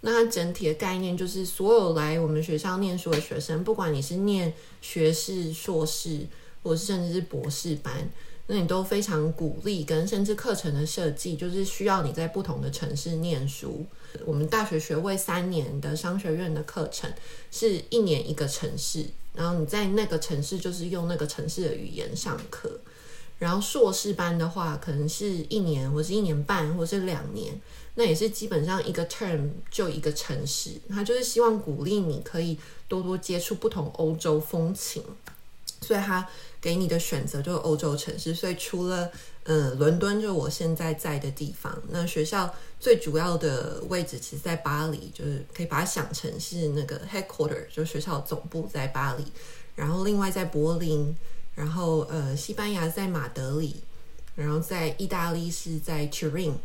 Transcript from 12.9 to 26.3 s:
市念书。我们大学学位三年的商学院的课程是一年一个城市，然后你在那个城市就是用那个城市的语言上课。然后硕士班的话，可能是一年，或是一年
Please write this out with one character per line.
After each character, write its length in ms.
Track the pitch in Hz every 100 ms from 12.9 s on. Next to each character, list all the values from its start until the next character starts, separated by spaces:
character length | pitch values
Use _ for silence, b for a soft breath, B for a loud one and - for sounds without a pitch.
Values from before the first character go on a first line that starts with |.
| 143
市 140 | 165 165
念 320 | 170 156 135
书。 380 | 139 - - 160 B B - -
我 80 |
们 120 | 147 156
大 160 | 220 208
学 120 | 160
学 200 | 156 156
位 180 | 190 196
三 340 | - 180 180
年 300 | 175 143 143
的 160 | 147 151
商 240 | 175 190
学 140 | 196
院 200 | 160 180
的 80 | 156
课 260 | 151 - -
程 200 | - - - B B B
是 300 | - 226 180 -
一 100 | 233
年 300 | 202 143 -
一 40 |
个 140 | 151 139
城 220 | - 151 139
市， 280 | - 160 143 - -
然 160 | - 170
后 80 | 175
你 80 | 151
在 220 | 208 202
那 180 | 202 202
个 140 | 160
城 220 | - 147
市 160 | 143 190
就 120 | 185
是 180 | 180 170
用 180 | 175 170
那 80 | 170
个 100 | 151
城 240 | - 151
市 160 | 175 170
的 100 | -
语 120 | -
言 280 | - - -
上 240 | - - -
课。 280 | - - - - B B B B -
然 140 | 170
后 60 | 185
硕 320 | 208 294 220
士 220 | 190 208
班 240 | 196 175 170
的 100 | 165
话， 320 | 180 165 147
可 100 | -
能 180 | 143 147
是 160 | - 208 180 151
一 100 | 220
年， 320 | 180 147 131
或 100 | 147
是 100 | 156
一 80 | 202
年 220 | 196